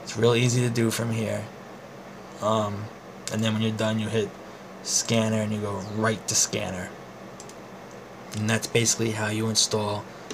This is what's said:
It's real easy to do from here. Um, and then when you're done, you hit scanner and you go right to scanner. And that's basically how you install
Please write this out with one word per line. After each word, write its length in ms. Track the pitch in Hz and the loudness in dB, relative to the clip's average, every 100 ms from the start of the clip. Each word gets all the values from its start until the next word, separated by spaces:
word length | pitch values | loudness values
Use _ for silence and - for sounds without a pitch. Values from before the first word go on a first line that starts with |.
It's 120 | - 110 | -8 2
real 200 | 117 117 | 6 6
easy 260 | 123 120 | 6 4
to 80 | 123 | 2
do 200 | 117 113 | 4 2
from 220 | 110 117 | 2 0
here. 340 | 113 104 104 107 - - - - - - - - - | 0 0 -2 -6 -12 -16 -16 -16 -16 -16 -16 -14 -2
Um, 440 | 104 110 104 101 107 - - - - | 2 2 2 -2 -6 -10 -16 -12 -4
and 120 | 110 | 0
then 100 | 110 | 2
when 80 | 110 | 4
you're 100 | 110 | 2
done, 280 | 110 110 110 | 2 2 2
you 80 | 107 | 2
hit 220 | 110 98 - - - - - | 2 0 -2 -14 -14 -16 -12
scanner 580 | - - - 113 113 110 | 0 0 4 4 4 2
and 100 | 107 | 2
you 80 | 107 | 0
go 240 | 104 101 98 104 | -2 -4 -4 0
right 300 | 113 107 - | 2 0 0
to 80 | 113 | 2
scanner. 540 | - 110 101 92 92 - - - - - - - - - - - - - - 110 | 2 0 -2 -4 -8 -10 -14 -16 -16 -14 -16 -14 -16 -16 -16 -16 -16 -16 -8 -2
And 120 | 107 | 2
that's 180 | 110 - | 2 4
basically 440 | 120 113 - 113 | 4 4 4 2
how 160 | 110 107 | 0 0
you 220 | 110 110 | 0 2
install 560 | 107 - 110 104 104 - - - | 2 4 2 0 -2 -6 -14 -12